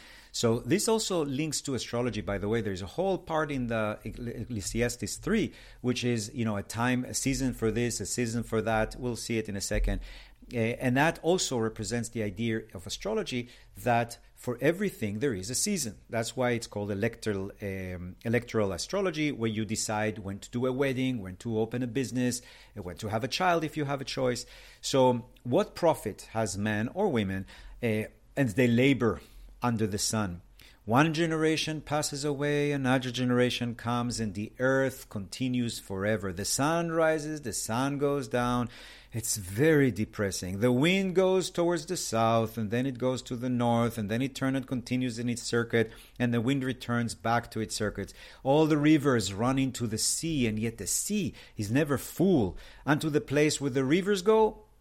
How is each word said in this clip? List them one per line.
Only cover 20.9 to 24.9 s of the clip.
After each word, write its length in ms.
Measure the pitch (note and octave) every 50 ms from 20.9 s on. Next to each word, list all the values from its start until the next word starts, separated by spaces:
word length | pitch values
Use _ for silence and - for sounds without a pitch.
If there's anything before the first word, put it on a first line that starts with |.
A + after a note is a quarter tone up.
| B2+ B2+ C3 C3 B2+ A2+
when 160 | F#2 F#2 F#2
to 220 | - - A#2+ A2 G#2+
open 240 | A2+ A2 - B2 C3
a 40 |
business, 540 | A#2+ A2 C3+ C3 G2+ A2+ B2+ B2 B2 A#2+ - - - - - - - -
and 80 | G#2 F#2
when 140 | F2+ F2
to 100 | - A2+
have 160 | G2+ G#2+ A2+ A#2+
a 60 | A#2+
child 340 | - - F#3 F3+ F3 E3+ D#3
if 140 | D3+ -
you 80 | D3+ C#3+
have 160 | C3+ C#3+ C3
a 40 | C3
choice. 420 | - - C#3 C3 B2 A#2+ A#2+ - - - - - - - -
So 440 | - -